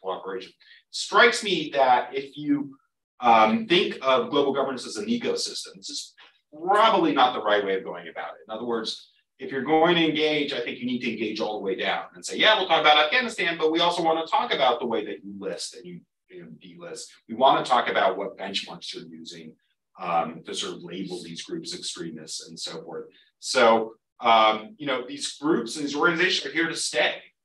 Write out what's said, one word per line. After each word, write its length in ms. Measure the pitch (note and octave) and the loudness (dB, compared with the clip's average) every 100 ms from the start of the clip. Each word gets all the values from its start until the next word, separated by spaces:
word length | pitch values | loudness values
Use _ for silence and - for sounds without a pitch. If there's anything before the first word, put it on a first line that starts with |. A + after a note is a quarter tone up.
cooperation." 500 | F#2+ F#2+ F#2+ F#2+ F#2+ _ _ - _ | -8 -8 -8 -10 -10 _ _ -20 _
Strikes 520 | - - G3 A#3 - | -10 2 6 6 6
me 280 | G#3 E3 C#3+ | 0 -2 0
that 420 | C#3 C3 B2+ - | 4 6 6 2
if 220 | C3+ C#3 D3 | -6 -8 -6
you, 400 | D3 C#3+ - - _ _ _ - | 0 0 -2 -14 _ _ _ 0
um, 460 | B2 A2+ A2 A2+ - | 4 6 6 4 2
think 300 | F3+ - - | 2 2 0
of 280 | C3 B2+ - | 2 2 2
global 220 | C#3+ C#3 | 2 2
governance 340 | C#3+ - - - | 0 -2 -4 -8
as 100 | - | -8
an 100 | A2 | -2
ecosystem, 680 | A#2+ - - - - - - | -2 0 -2 -4 -8 -14 -16
this 120 | - | -12
is 260 | D4 - - - _ _ | -12 -12 -18 -20 _ _
probably 600 | D3+ F3 G#3 A3 F#3+ D#3 | -8 0 4 6 6 4
not 180 | C3+ B2+ | 4 4
the 100 | - | 2
right 220 | G#2 G#2 | 0 2
way 120 | G2 F#2+ | 2 -2
of 80 | |
going 240 | - F2 E2+ | -4 -10 -12
about 240 | - - | -12 -12
it. 120 | - - | -14 -12
In 60 | |
other 120 | A2 A#2+ | -8 -4
words, 440 | A2+ A2 - - _ _ _ | -4 -6 -10 -16 _ _ _
if 120 | C3 | -8
you're 140 | C3+ | -6
going 300 | B2+ D#3+ E3+ E3+ | 0 4 4 4
to 80 | |
engage, 480 | D#3+ D3+ D#3 D3+ C#3 | 2 2 0 0 -2
I 80 | C3 | -4
think 180 | A#2+ A#2+ | -6 -6
you 80 | B2 | -4
need 140 | B2 | -4
to 100 | A#2+ | -4
engage 300 | G#2+ G#2+ G2+ | -4 -4 -4
all 180 | G#2+ G#2 | -4 -4
the 60 | |
way 100 | G2 F2+ | -4 -2
down 280 | - - - | -2 -4 -6
and 100 | - | -12
say, 120 | - A2+ | -8 2
"Yeah, 220 | G3+ G#3+ | 4 4
we'll 100 | F3 | 2
talk 120 | D#3+ | 4
about 240 | D3+ D3+ | 6 6
Afghanistan, 520 | D3+ B3+ A#3 - F3 E3 | 4 2 -2 -2 -4 0
but 120 | D#3 | 0
we 100 | E3 | 2
also 220 | E3+ E3+ | 2 2
want 220 | E3 D#3+ | 0 0
to 60 | D#3+ | 0
talk 220 | E3 D#3 | -2 0
about 280 | - C#3 - | 2 2 2
the 60 | A#2+ | -2
way 180 | A2 | -4
that 200 | G#2 G2 | -4 -10
you 100 | G2 G2 | -12 -10
list 360 | F#2+ - - F#2+ | -8 -8 -10 -12
and 80 | F2+ | -16
you, 140 | F2 - _ _ | -18 -20 _ _
you 140 | F2 | -20
know, 60 | D#2+ D2+ | -20 -20
delist. 420 | - F2 E2+ - - - - | -20 -18 -14 -14 -16 -20 -12
We 60 | |
want 300 | A2+ C3 - | 2 4 4
to 60 | - | 2
talk 180 | A#2 - | 0 2
about 280 | - G2 F#2 | 0 0 0
what 200 | - - | -6 -8
benchmarks 580 | G2 G2 - F2 - | -8 -8 -8 -12 -14
you're 120 | F2+ E2+ | -14 -14
using, 480 | D#2+ D#2+ E2 D#2 - _ _ _ - | -16 -16 -16 -18 -20 _ _ _ -12
um, 440 | F2+ - D#2+ E2+ | -2 0 -2 -6
to 100 | - | -10
sort 200 | F#2+ G2 | -6 -6
of 80 | E2+ | -8
label 400 | E2+ F#2 F2+ F2 | -10 -10 -8 -10
these 200 | E2+ E2+ | -12 -12
groups 320 | - E2 E2+ | -10 -10 -8
extremists 720 | F2+ - - E2+ D#2+ D#3 - - | -10 -10 -10 -10 -12 -12 -12 -12
and 100 | E2 | -12
so 220 | - - | -12 -12
forth." 240 | - A#2+ - _ _ _ | -12 -14 -14 _ _ _
So, 540 | - B2+ - A2+ A2 - _ _ | -2 4 6 6 2 -10 _ _
um, 560 | A#2+ A2+ A2 A2 G#2+ - | 4 6 6 2 -6 -10
you 80 | C#3 | -4
know, 180 | B2+ | -4
these 320 | B2 C#3+ - - | -6 -10 -10 -4
groups 400 | C#3+ G3+ - D#3 | 0 0 -2 -6
and 80 | |
these 120 | C#3+ C#3+ | -6 0
organizations 500 | E3 E3 F#3 - - | 2 2 2 0 -2
are 80 | |
here 140 | D#3+ E3 | -2 -2
to 80 | - | -4
stay, 380 | - - - - - _ | -2 0 0 -2 -14 _